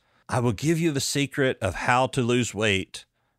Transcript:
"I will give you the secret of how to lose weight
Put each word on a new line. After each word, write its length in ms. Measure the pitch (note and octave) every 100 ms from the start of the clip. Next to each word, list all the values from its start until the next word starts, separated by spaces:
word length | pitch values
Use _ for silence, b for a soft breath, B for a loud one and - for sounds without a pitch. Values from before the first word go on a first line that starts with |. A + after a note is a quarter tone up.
| _ _ -
"I 120 | A2+
will 120 | A#2+
give 280 | G2 D3 E3
you 120 | E3+
the 80 | C#3
secret 580 | - D3 C#3 - C3 -
of 140 | F#2+ F2+
how 320 | - B2 C3
to 140 | C3+
lose 320 | A#2 B2 A#2
weight 520 | G2 A2 F#2+ - - - _ _